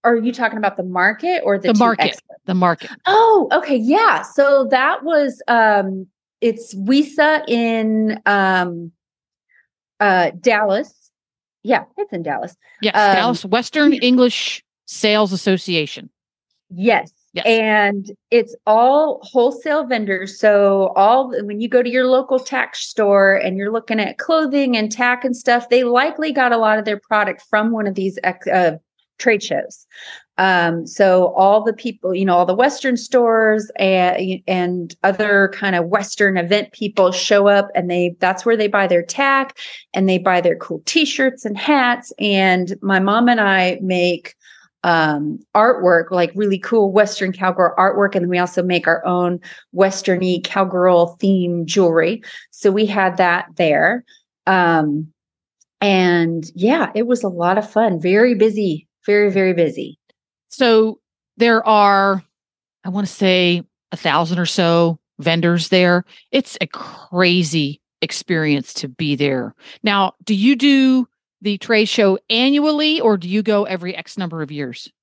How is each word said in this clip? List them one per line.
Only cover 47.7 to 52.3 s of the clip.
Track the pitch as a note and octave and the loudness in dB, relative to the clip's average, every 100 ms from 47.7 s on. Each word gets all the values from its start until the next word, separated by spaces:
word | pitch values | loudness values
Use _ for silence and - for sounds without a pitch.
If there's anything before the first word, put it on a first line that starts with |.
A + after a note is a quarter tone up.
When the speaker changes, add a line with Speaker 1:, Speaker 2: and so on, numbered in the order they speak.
| - | 2
Speaker 1:
artwork. | F#3+ G3+ G3 | 0 2 0
And | G3+ | 0
then | F3 | -2
we | F3+ | -2
also | F3 - | -2 -2
make | F3+ F3+ E3 | -2 0 0
our | E3 | -2
own | - F3+ F3+ F3 - - _ | 0 -2 -2 -4 -10 -20 _
Western-y | E3 F#3+ F#3+ - F3+ F#3 F3+ | 0 0 0 -2 -2 0 -4
cowgirl | F#3 G3 F#3+ F#3 F3+ F3 E3+ - | -4 -4 -2 0 2 4 2 0
themed | G3 F#3+ F3 F3 D#3+ | 0 0 0 -4 -2
jewelry. | G3 F3 E3 D#3+ A3+ - | 0 2 2 0 -4 -12